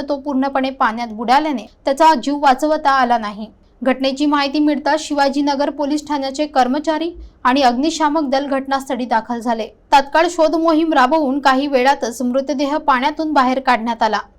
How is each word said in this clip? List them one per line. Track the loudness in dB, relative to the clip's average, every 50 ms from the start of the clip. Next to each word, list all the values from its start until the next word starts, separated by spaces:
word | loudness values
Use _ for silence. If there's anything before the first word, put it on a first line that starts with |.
| -4 -4
तो | -6 -6
पूर्णपणे | -6 -4 -2 -2 -2 0 0 -2 -2 -2
पाण्यात | -2 -2 -2 -2 -2 -4 -8
बुडाल्याने | -8 -8 -6 0 2 2 2 2 0 -2 -6 -8 -12 _ _ _
त्याचा | -4 2 4 6 6 6 4 0
जीव | -2 -2 2
वाचवता | 2 2 2 2 2 0 0 0 2 2
आला | 2 2 2 2 0
नाही. | 0 -2 -6 -10 -10 -12 -14 -16 _ _ _ _ _ -2
घटनेची | -2 0 0 -2 -2 -2 0 0
माहिती | 2 2 2 0 0 0 2
मिळताच | 2 2 0 0 0 0 -2 -2 -2
शिवाजीनगर | -4 -2 0 0 2 0 0 0 0 0 0 -2 -2
पोलीस | -2 -4 -4 -2 -2 -4 -4
ठाण्याचे | -4 -4 -4 -4 -6 -4 -4 -4
कर्मचारी | -2 0 0 0 2 0 -2 -2 -2 -2 -2 -4 -6 -8 -12 -18 -20 -14 _ -2
आणि | 0 2 4
अग्निशामक | 4 2 2 2 0 -2 0 0 0 0 0 0 0 0
दल | -2 -2 -2
घटनास्थळी | -2 -4 -4 -2 -4 -4 -4 -4 -6 -6 -6 -4
दाखल | -2 -2 -2 -2 -4 -6 -6
झाले. | -4 -4 -4 -4 -6 -8 -12 _ _ _
तात्काळ | 2 2 2 2 2 2 2 2
शोध | 2 2 2 2 2
मोहीम | 2 2 2 2 2 2 2 4
राबवून | 2 4 4 2 0 0 0 -2 0
काही | 2 2 2 2 0
वेळातच | 0 0 2 2 2 2 0 -2 -6 -6 -4
मृतदेह | -4 -2 -2 -2 -2 -2 -2 -2 -2 -2 -2
पाण्यातून | 0 0 0 0 2 0 -2 -2 -2 -4 0 2
बाहेर | 2 2 2 2 0
काढण्यात | 2 2 0 2 0 -4 -2 0 0
आला. | 0 0 -2 -6 -10 _